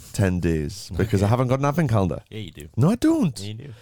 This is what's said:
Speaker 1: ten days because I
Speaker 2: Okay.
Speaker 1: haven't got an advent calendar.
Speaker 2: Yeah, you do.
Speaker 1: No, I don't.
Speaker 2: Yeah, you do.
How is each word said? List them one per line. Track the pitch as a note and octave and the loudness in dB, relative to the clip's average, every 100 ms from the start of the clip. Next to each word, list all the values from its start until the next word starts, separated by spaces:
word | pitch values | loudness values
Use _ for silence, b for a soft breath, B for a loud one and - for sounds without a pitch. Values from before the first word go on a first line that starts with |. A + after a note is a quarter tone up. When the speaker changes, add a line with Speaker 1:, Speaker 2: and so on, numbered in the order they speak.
| - | -8
Speaker 1:
ten | - F#2+ F2+ | 0 0 2
days | E2+ D#2+ D2+ - - F2 | 0 0 -2 -8 -8 -4
because | G#2 G2 | 0 2
I | G2+ | 2
Speaker 2:
Okay. | |
Speaker 1:
haven't | A#2+ B2+ | 2 2
got | C3 | 0
an | C#3+ | 0
advent | D3+ D3 | 0 0
calendar. | A2 F#2 B1+ - | 2 0 -2 -10
Speaker 2:
Yeah, | A2 | -14
you | F#2 | -14
do. | - D#2 - | -14 -8 0
Speaker 1:
No, | D3 | 2
I | A#3+ | 4
don't. | D#4 E4 F#3 A2 | 2 2 0 -2
Speaker 2:
Yeah, | G2+ | -10
you | |
do. | A2 C#3+ A2+ | -12 -14 -18